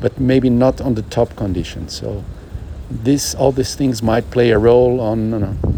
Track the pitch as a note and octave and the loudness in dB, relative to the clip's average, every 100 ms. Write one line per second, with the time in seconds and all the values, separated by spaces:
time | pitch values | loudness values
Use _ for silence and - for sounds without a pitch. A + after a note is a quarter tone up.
0 | - - B2+ C3 B2+ A#2+ C3 - C3 A2 | -6 0 2 4 4 4 2 2 -2 -2
1 | G#2 A#2 A#2 - G2+ F2 E2+ - E2 - | -2 -2 -2 -2 -4 -4 -6 -8 -10 -8
2 | - G#2 - - - - - - - A#2 | -8 -8 -10 -14 -12 -12 -12 -12 -10 -4
3 | A#2 C#3+ - - C3+ C3 B2+ - C#3 A2+ | 0 0 0 0 0 0 -2 -2 -2 0
4 | A2+ A2+ - B2 A#2+ G#2+ A#2 B2 B2 B2+ | 0 0 0 2 4 4 6 6 6 2
5 | A2 A2+ A2 A2+ G2+ - - | 0 -2 -2 -2 -2 -2 -2